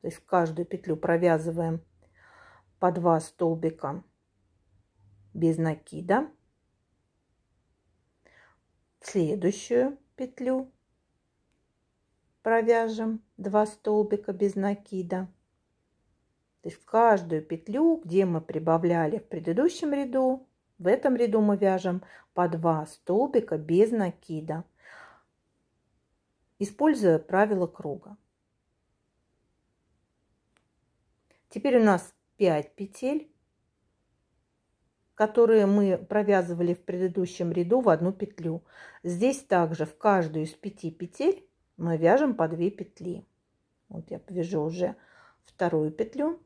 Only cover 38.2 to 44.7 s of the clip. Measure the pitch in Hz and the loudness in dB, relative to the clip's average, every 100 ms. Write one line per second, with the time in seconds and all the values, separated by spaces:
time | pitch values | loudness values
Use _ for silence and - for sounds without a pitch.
38.2 | 208 - 165 165 _ - - - 175 175 | -10 -8 -8 -8 _ -20 -20 -12 -8 0
39.2 | 240 269 - 180 165 165 156 - 214 190 | 0 0 0 2 2 -2 -6 -2 2 2
40.2 | 160 156 160 - 202 - 165 165 175 - | 2 -4 -6 -8 -14 -10 -12 -10 -14 -2
41.2 | 302 381 _ _ _ - 170 160 165 240 | -2 -2 _ _ _ -8 -4 2 4 4
42.2 | 294 226 160 165 175 202 175 _ 170 175 | 2 0 -2 0 -4 -4 -16 _ -12 -12
43.2 | - _ _ _ _ _ _ 170 - 165 | -14 _ _ _ _ _ _ -16 -14 -16
44.2 | - 180 170 190 151 | -10 -6 -4 -2 -4